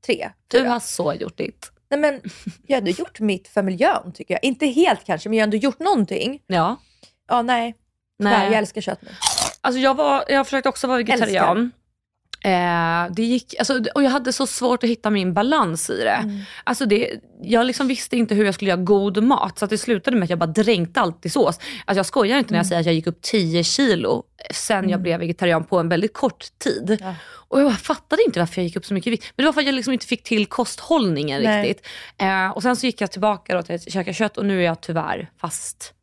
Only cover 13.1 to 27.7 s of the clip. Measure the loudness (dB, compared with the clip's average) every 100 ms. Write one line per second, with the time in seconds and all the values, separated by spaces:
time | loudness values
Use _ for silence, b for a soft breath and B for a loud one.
13.1 | -2 0 0 -2 -4 -2 0 0 2 2
14.1 | 2 -2 -2 -4 -2 0 2 0 0 0
15.1 | 0 0 0 2 2 2 -2 -4 -2 0
16.1 | 0 0 -6 -12 B -6 -2 2 2 0
17.1 | -6 _ -18 0 2 2 0 -2 -2 -2
18.1 | -2 2 2 2 2 0 0 4 4 4
19.1 | 2 4 4 0 -4 -2 -2 0 0 2
20.1 | 0 2 0 0 2 2 2 2 0 0
21.1 | -2 -4 2 2 2 B -14 -2 -2 0
22.1 | 2 2 2 2 0 2 0 2 0 0
23.1 | -6 -2 0 2 0 0 2 2 2 0
24.1 | -2 -4 _ -12 -10 -2 0 2 0 0
25.1 | -2 -2 0 2 2 2 0 2 0 0
26.1 | 0 -2 -2 -20 _ -4 -4 0 -2 -2
27.1 | -12 B B B 2 2